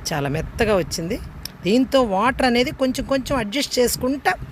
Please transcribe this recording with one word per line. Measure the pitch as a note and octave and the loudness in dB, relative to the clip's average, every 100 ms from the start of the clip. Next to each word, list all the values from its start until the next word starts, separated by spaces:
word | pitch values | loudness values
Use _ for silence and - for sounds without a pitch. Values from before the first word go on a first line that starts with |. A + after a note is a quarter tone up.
| - | -4
చాలా | D3+ C#3 D3+ | -2 -2 -2
మెత్తగా | - - G#3+ G3 | -4 0 2 2
వచ్చింది. | D#3 - E3 B3 - - - - F3 | 0 -4 -4 -6 -8 -14 -16 -6 2
దీంతో | A#3 B3+ C4+ A#3+ F#3+ | 2 4 4 4 2
వాటర్ | A#3 - B3+ | 2 2 2
అనేది | A#3 B3 - | 2 2 0
కొంచెం | C4 B3+ A#3 | 0 0 -2
కొంచెం | C4+ B3 C#4 | -2 0 -2
అడ్జస్ట్ | G#3 B3+ - - | -2 -2 -2 2
చేసుకుంటా | A#3+ - B3+ C#4 - F4+ - | 0 0 -2 0 -2 -2 -6